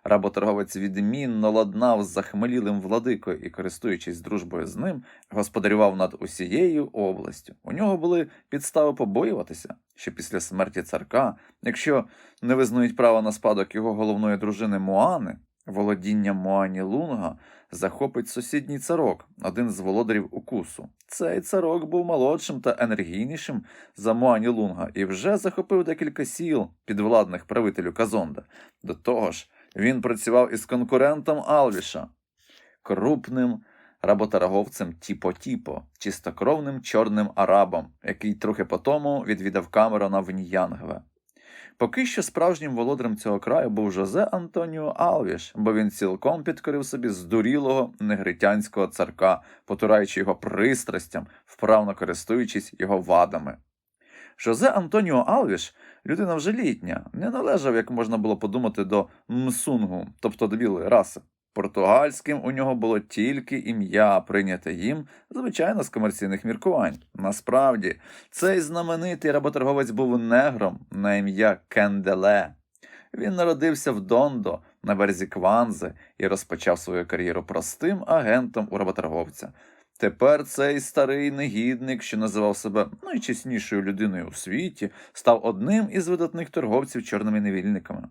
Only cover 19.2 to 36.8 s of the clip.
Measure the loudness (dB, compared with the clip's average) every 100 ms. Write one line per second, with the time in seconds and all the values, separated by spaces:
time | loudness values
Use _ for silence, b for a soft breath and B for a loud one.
19.2 | -8 -10 -6 -2 -2 -2 -2 0 0 0
20.2 | -2 -8 -8 -6 -6 -12 -18 _ _ -6
21.2 | -4 -4 -2 0 0 -2 -2 -2 0 2
22.2 | 2 2 -4 -4 -2 0 0 -2 -4 -6
23.2 | -6 -6 -8 -8 B B B -4 -2 4
24.2 | 4 4 2 0 -2 -4 -6 -4 -4 -2
25.2 | 0 0 0 -4 0 0 2 -2 -4 -4
26.2 | -6 -6 -2 -2 -2 _ -6 -2 4 4
27.2 | 4 -2 -4 0 0 0 -4 -2 -2 -2
28.2 | -4 -8 -16 B B B -12 -6 -2 0
29.2 | 0 -4 -12 b b -2 0 0 -2 -2
30.2 | 4 4 4 2 -4 -4 2 4 4 2
31.2 | 0 -2 2 4 4 2 -6 -10 -12 _
32.2 | _ _ b b b b -6 0 2 0
33.2 | -2 0 0 -2 b b b b 2 2
34.2 | 2 2 2 2 0 -4 -10 -8 -10 -4
35.2 | -4 -4 -6 -6 -6 -12 -14 _ -10 -8
36.2 | -10 -2 0 0 -2 -10